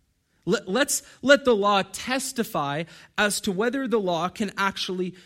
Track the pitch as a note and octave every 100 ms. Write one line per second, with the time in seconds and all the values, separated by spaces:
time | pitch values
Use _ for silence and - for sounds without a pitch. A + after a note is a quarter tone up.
0 | _ _ _ _ - G#3+ F#3 G#3+ C#4 -
1 | - - B3 C#4+ C4 G#3+ G3+ G3+ F#3+ -
2 | - C4 C4 - - E3 C#3+ D3 E3+ -
3 | - - G#3 G3 - F#3 A#3 C4+ C4 A3
4 | F#3 E3 F3 - G3+ - G3 F#3+ - F#3
5 | F#3 -